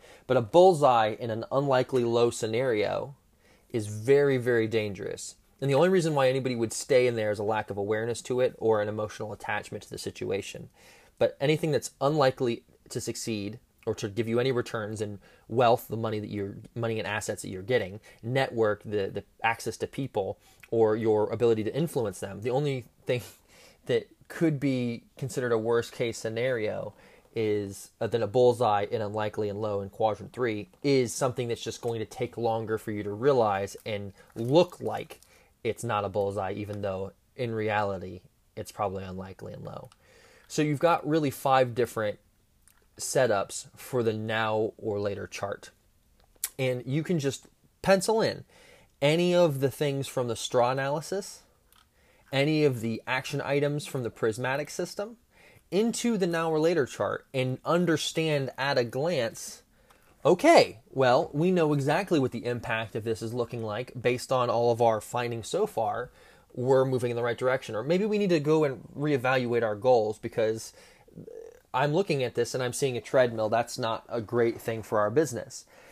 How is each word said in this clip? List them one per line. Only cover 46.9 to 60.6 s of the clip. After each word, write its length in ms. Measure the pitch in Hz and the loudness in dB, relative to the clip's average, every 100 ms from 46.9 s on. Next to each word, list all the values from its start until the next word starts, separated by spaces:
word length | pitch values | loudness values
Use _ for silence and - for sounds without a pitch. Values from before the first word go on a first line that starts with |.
| 147 | -2
can 160 | 156 170 | 0 0
just 280 | 139 - - _ _ _ | -2 -4 -10 _ _ _
pencil 400 | - 190 190 220 | 2 2 2 0
in 240 | 151 - - - - - _ - | 0 -2 -10 -20 -20 -20 _ 0
any 340 | 143 165 175 175 | 2 4 4 6
of 240 | 175 135 | 4 4
the 100 | 135 | 0
things 380 | - 147 139 135 | 0 -2 -2 -4
from 200 | - 123 | -4 -2
the 80 | 110 | -4
straw 360 | - 127 120 | 0 2 4
analysis, 680 | 135 135 151 - 294 - - _ _ _ _ _ _ _ _ _ | 2 -2 -4 -4 -6 -6 -14 _ _ _ _ _ _ _ _ _
any 320 | 135 143 156 | 0 2 4
of 180 | 147 123 | 2 2
the 200 | 113 110 - | -4 -4 -4
action 360 | 131 - 139 | -4 -4 -6
items 420 | - 143 143 147 - | -2 0 0 -2 -6
from 180 | 135 | -6
the 60 | 113 | -6
prismatic 600 | - 117 110 123 139 147 | -2 -2 -2 -4 -4 -6
system, 480 | - 175 - 208 240 _ _ - - _ | -8 -8 -8 -10 -14 _ _ -20 -20 _
into 480 | 180 226 - 240 214 | 0 0 0 0 0
the 100 | 180 | 0
now 220 | 165 165 | 0 0
or 100 | 156 | 2
later 260 | 160 170 120 | 2 2 0
chart 400 | - 101 101 - | -2 -2 -4 -4
and 260 | 135 127 127 - | -2 -2 -2 0
understand 840 | 170 170 151 - - 160 147 135 - | 2 2 2 0 -2 0 0 -2 -4
at 200 | 135 135 | -2 0
a 60 | |
glance, 760 | 120 127 160 156 113 - - - _ _ _ _ _ _ 139 | 0 -2 -2 -2 -2 -6 -14 -16 _ _ _ _ _ _ 2
okay, 540 | 185 302 302 | 6 8 8